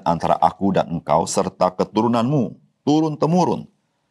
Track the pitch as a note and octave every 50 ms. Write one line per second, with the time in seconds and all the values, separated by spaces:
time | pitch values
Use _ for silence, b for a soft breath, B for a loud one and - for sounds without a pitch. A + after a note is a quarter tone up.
0 | - - E2+ D#2+ - D#2+ D#2 - D#2+ E2 - - F#2+ G2 F#2 E2+ - - E2+ D#2+
1 | - - D2 D#2+ F2 - - G#2 F#2 F#2 - - F#2 F#2 - - F#2 - - G#2+
2 | A2+ A#2+ A#2+ A#2+ A2+ B2+ D3+ C#3+ A2 - - - _ _ _ _ _ C#3 D3 D#3
3 | D#3+ D#3 D3+ C#3+ - D3+ F3 F3+ E3 B2+ F2+ - - - _ _ _ _ _ _
4 | _ _